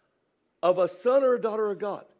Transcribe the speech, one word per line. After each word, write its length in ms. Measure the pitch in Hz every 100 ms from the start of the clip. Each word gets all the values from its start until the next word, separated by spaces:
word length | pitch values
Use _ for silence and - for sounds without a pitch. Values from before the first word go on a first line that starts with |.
| _ _ _ _ _ -
of 160 | 170 180
a 120 | 170
son 340 | - 247 269
or 120 | 262 240
a 60 |
daughter 280 | 220 214 214
of 80 | 185
God, 260 | 202 175 - _